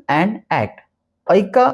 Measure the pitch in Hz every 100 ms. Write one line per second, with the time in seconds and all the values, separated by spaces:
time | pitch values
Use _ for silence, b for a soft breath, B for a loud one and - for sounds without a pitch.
0 | - 147 190 220 - 151 107 - _ _
1 | _ _ - 185 190 254 254